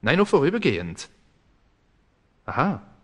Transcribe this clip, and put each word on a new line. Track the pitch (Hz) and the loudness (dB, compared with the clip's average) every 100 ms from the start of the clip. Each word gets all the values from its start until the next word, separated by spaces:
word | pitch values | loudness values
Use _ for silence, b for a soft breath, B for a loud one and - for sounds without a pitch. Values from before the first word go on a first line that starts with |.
Nein, | 104 165 | 2 2
nur | 202 | 4
vorübergehend. | 190 143 226 202 95 87 - - _ _ _ _ _ _ _ _ _ _ _ _ _ - | 4 2 0 0 -2 -6 -12 -16 _ _ _ _ _ _ _ _ _ _ _ _ _ -10
Aha. | 98 165 151 - - | -2 -2 -2 -10 -20